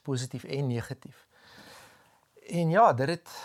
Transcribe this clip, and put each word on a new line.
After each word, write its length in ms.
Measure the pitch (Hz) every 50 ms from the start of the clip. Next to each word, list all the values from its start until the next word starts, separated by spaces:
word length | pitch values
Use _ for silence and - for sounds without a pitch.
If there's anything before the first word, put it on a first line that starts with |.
| -
positief 400 | 147 135 123 131 127 - 123 -
en 220 | 143 - 139 143 127
negatief. 560 | 120 117 110 - 131 - - 139 - - _ _ _ _ - - - - - - - - - - - _ _ _ _ _ _ _ _ - - -
En 200 | - 170 170 160
ja, 220 | 170 208 233 196 135
dit 160 | 113 135 151
het 200 | 175 170 - - - -